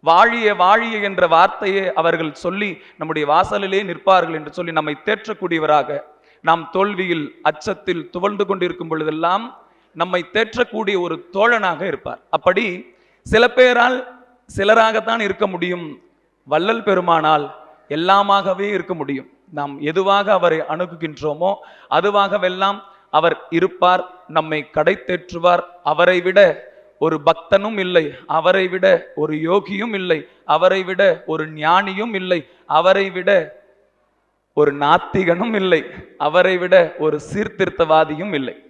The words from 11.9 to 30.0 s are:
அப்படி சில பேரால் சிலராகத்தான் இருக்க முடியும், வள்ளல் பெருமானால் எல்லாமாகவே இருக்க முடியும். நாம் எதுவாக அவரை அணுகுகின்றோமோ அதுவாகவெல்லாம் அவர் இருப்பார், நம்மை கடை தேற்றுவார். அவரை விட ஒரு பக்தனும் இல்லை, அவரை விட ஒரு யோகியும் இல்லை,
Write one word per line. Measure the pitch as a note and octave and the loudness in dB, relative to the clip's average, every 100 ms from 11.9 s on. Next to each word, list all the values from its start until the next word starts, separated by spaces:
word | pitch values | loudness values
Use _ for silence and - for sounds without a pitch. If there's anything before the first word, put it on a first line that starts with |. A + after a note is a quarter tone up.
| D3 - A#2+ _ | -6 -8 -14 _
அப்படி | D#3+ - F#3 A#3 F3+ - _ _ _ - | -2 0 0 -2 -8 -14 _ _ _ 0
சில | A3 A#3+ | 2 4
பேரால் | B3 B3+ A#3+ A#3+ B3+ B3+ - _ _ _ | 6 4 6 2 0 -8 -18 _ _ _
சிலராகத்தான் | - G3+ A3+ A3 A3 G#3 A3+ | -4 2 4 4 2 -2 -4
இருக்க | G3+ G3 G#3 | -4 -2 -4
முடியும், | F3+ F3+ F3+ E3 C#3 _ _ _ _ - | -2 -6 -6 -8 -16 _ _ _ _ -4
வள்ளல் | D3+ F3+ A3+ | -2 0 -2
பெருமானால் | G#3 F#3 F3+ E3 D#3 D#3 C#3+ - - _ _ | 0 0 2 0 2 0 -2 -12 -20 _ _
எல்லாமாகவே | D3 F3 G3 G3+ G3 F#3+ F#3 G3+ | -4 2 2 4 2 0 -4 -4
இருக்க | G3+ F3 | -4 -6
முடியும். | F3+ C#3 C3+ - _ _ | -8 -6 -8 -10 _ _
நாம் | D3+ C#3+ C#3 | -10 -10 -6
எதுவாக | D3+ D#3+ F#3+ G3 G3+ | -4 -2 2 2 2
அவரை | G3 F3 D#3+ D3+ | 2 2 0 -4
அணுகுகின்றோமோ | D#3+ F3+ E3 D#3+ D3 D3+ D3 F3+ G3+ - - - | -6 -6 -8 -10 -6 -6 -2 -2 -4 -8 -20 -2
அதுவாகவெல்லாம் | D3 F#3 G3+ G3 G3+ F3+ F#3 F#3+ G3+ - _ _ | 0 2 2 0 0 -2 -2 -2 -4 -10 _ _
அவர் | D3+ E3 D#3+ - | 2 2 0 -4
இருப்பார், | E3 F3+ F3+ F3+ F#3 F3+ - _ | -2 -2 0 2 2 -2 -14 _
நம்மை | D#3 D#3 D#3 C#3+ | -4 -2 -6 -6
கடை | - D3+ G3+ - | -2 0 0 -4
தேற்றுவார். | F3+ - E3+ E3+ F3 - - | -6 -6 -2 2 2 -2 -8
அவரை | - D3+ F3 F3+ | -4 2 2 2
விட | F3 F#3+ F#3+ - - - _ _ | 2 6 4 4 -10 -20 _ _
ஒரு | D#3+ D#3+ D3 | -2 0 0
பக்தனும் | E3 - G3 G3+ G#3+ | 0 2 0 0 -4
இல்லை, | F#3 F3 D3+ C#3 - | 0 2 0 -8 -4
அவரை | D3+ D#3+ F#3+ F#3 | -2 2 2 0
விட | F#3 F#3+ F3 - - | 0 2 2 0 -6
ஒரு | D3+ D#3 | -4 -4
யோகியும் | D#3+ F#3+ - G3 A#3 | 0 -2 -2 -8 -6
இல்லை, | G#3 | -6